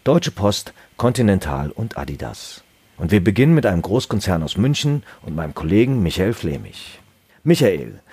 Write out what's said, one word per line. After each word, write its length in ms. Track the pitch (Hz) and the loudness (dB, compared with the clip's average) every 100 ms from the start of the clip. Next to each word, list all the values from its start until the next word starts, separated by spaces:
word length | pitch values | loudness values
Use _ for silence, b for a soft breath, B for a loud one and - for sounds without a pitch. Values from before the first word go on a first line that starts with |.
Deutsche 280 | 131 170 - | 2 2 2
Post, 420 | - 104 104 - - b - | 0 0 0 -6 -20 b -2
Continental 720 | 120 123 110 92 76 69 73 | 0 2 2 2 0 -4 -6
und 260 | - 110 - | -6 -8 -8
Adidas. 680 | 69 69 - - - - _ _ _ - | -10 -8 -10 -12 -16 -20 _ _ _ -8
Und 140 | 85 | 0
wir 120 | 101 | 2
beginnen 300 | 92 101 139 | 2 4 4
mit 140 | 160 113 | 4 4
einem 160 | 87 | 0
Großkonzern 580 | 85 117 - 113 101 85 | 0 -2 -2 -4 0 -2
aus 160 | 76 92 | -2 0
München 460 | 127 143 151 143 - B | 0 0 0 -2 -6 B
und 140 | - 78 | -10 -8
meinem 180 | 78 | -8
Kollegen 480 | - 80 101 127 131 | -6 0 2 4 2
Michael 320 | 85 - 95 | 0 0 -2
Flemich. 680 | 117 82 67 - - - - _ _ _ b | -2 -4 -6 -8 -18 -20 -20 _ _ _ b
Michael, 560 | 151 170 120 80 57 50 _ | 0 4 4 2 -4 -14 _